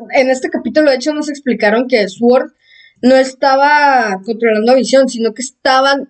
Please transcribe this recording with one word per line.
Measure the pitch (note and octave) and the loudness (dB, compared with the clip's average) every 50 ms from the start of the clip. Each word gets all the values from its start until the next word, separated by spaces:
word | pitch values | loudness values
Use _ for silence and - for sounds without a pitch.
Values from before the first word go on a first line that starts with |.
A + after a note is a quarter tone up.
| A#3 F#3+ A3 | -10 -4 -2
en | C#4 B3+ C4 | 0 0 0
este | C4 B3+ - - | 0 -4 -4 -6
capítulo, | - C4 - B3 - D#4 D#4 C#4+ | -6 -6 -6 -2 0 0 2 2
de | B3+ | 0
hecho, | B3+ B3 D4+ D4+ | 0 -2 -4 -4
nos | D4+ B3 D4+ | -6 -6 -8
explicaron | C#4 - - B3+ G#3+ - G#3+ G#3 A3 A#3+ B3+ B3+ | -8 -8 -4 -4 -2 0 0 0 0 0 -2 0
que | C4 A3 G3 F#3+ | 0 -2 -2 -2
Sword | - - A#3 A#3+ B3 C4+ D#4 D4+ _ _ _ _ _ _ _ _ _ - | -4 -2 2 2 2 2 0 -4 _ _ _ _ _ _ _ _ _ -2
no | A#3 B3+ C4 | 2 2 4
estaba | C4 C4+ C4 - - C#4+ C#4 C4+ C4+ C#4 D4 D4 D4 C#4+ C#4 C4+ B3 A3+ G#3 F#3+ F#3+ F#3+ | 4 2 0 -2 -2 0 0 2 2 2 2 2 2 2 2 2 2 0 -2 -4 -8 -6
controlando | A#3 A3 A3 A#3 A3+ G#3+ G#3+ A3 A#3+ | -8 -6 -2 0 0 0 0 2 2
a | B3+ | 2
Visión, | C4+ A#3 - B3+ C4+ C4 B3+ | 2 2 2 2 2 2 0
sino | B3 A3+ A3+ A3 G#3+ | -2 -4 -6 -6 -6
que | - | -8
estaban | B3 - _ _ - C#4 C4 C4 C4+ C#4 C#4 C#4 - | -14 -14 _ _ -2 0 2 2 2 2 0 -2 -4